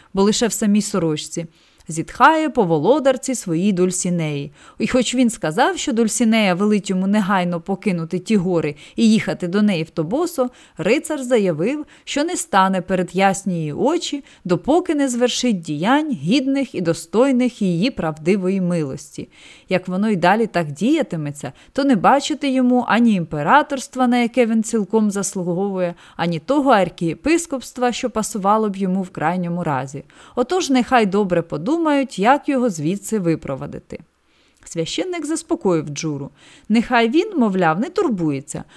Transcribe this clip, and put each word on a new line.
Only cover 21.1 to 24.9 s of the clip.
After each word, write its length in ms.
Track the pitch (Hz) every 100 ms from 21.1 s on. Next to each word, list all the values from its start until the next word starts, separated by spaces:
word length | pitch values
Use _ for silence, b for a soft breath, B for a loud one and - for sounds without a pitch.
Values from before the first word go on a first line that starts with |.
| 170 147 143 131 b b
то 100 | -
не 120 | 277 226
бачити 540 | 180 269 269 294 285
йому 360 | 262 254 247 -
ані 260 | 214 240
імператорства, 920 | 196 160 156 147 262 294 277 - 254 254
на 100 | 247
яке 280 | 233 247 233
він 180 | 226
цілком 480 | 214 226 196